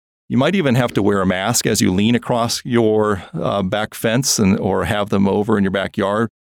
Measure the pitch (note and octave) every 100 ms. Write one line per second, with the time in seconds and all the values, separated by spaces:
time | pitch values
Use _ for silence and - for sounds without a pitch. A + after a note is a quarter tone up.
0 | _ _ - A#2+ C#3+ G3 C#3+ B2 B2 -
1 | G2+ G2+ F#2+ F#2 G2+ A#2+ - G#2+ G2+ F#2
2 | G#2+ A#2 - B2 A#2 - D3 A#2 A2 G#2+
3 | G#2+ G2+ - - - G#2 F#2+ G#2 G#2+ -
4 | A#2 A#2 C3+ - G2 G2 G2+ F#2+ E2+ G#2
5 | G2+ G2+ G2 G2 G#2 G#2 F#2+ F#2+ F#2+ -
6 | G2 G#2 A#2 -